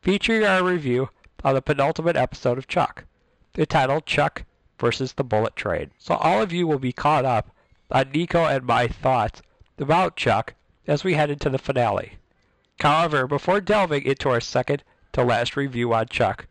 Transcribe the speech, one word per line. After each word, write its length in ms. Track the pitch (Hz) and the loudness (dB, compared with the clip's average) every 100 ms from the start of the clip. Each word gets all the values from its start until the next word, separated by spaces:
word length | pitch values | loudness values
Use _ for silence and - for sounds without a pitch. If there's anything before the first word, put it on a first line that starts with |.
featuring 420 | - 196 - 226 | 0 0 0 2
our 220 | 214 190 | 2 2
review 440 | 180 180 143 123 131 _ - _ | 2 0 0 -2 -2 _ -20 _
on 100 | 143 | 0
the 80 | 135 | 0
penultimate 540 | - 143 139 160 165 156 | 0 0 0 0 0 0
episode 420 | 127 - 127 123 | -2 -2 -2 -2
of 80 | - | -2
Chuck, 380 | 180 - - - _ _ _ _ - | -2 -2 -4 -20 _ _ _ _ -4
entitled 480 | 156 160 131 147 | 0 2 2 0
Chuck 380 | - - 147 - - _ _ _ | -2 0 0 -2 -18 _ _ _
versus 320 | 120 113 131 | -2 -2 -6
the 100 | - | -4
Bullet 320 | 127 107 110 | -2 0 0
Train. 380 | - 104 80 - _ | -4 -4 -4 -4 _
So 200 | - - | -4 0
all 260 | 160 196 | 2 2
of 100 | 214 | 0
you 140 | 170 170 | -2 0
will 140 | 147 | 0
be 120 | 131 | -2
caught 320 | - 147 151 | -2 2 2
up 280 | 131 117 - _ _ _ _ | 2 0 -2 _ _ _ _
on 220 | 127 135 | -2 0
Nico 360 | 143 175 170 160 | -2 0 0 2
and 180 | 143 | 0
my 240 | 127 117 120 | 0 0 0
thoughts 540 | - 135 127 104 - - _ - - | -2 0 2 0 -4 -20 _ -20 -10
about 380 | 139 165 180 - | 0 2 2 0
Chuck 380 | - 104 113 - _ _ - | 0 0 -2 -12 _ _ -4
as 160 | 147 | -2
we 100 | 185 | 0
head 160 | 156 147 | 0 0
into 180 | 147 147 | 0 -2
the 80 | 131 | -4
finale. 580 | - 135 117 98 - - _ _ _ _ _ _ | -2 0 0 0 -6 -16 _ _ _ _ _ _
However, 480 | 151 156 170 151 127 | 2 2 2 0 0
before 320 | 143 - 196 | -2 0 -2
delving 420 | 185 208 185 147 | 2 2 2 0
into 260 | 135 135 143 | 0 -2 0
our 120 | 120 | 0
second 420 | - 127 127 139 _ _ _ | 0 -4 -2 -4 _ _ _
to 100 | - | 0
last 340 | 123 117 120 - | 2 2 0 -4
review 380 | 139 123 120 | -4 -2 0
on 140 | 113 113 | 0 0
Chuck 400 | - 107 - - | 0 0 0 -12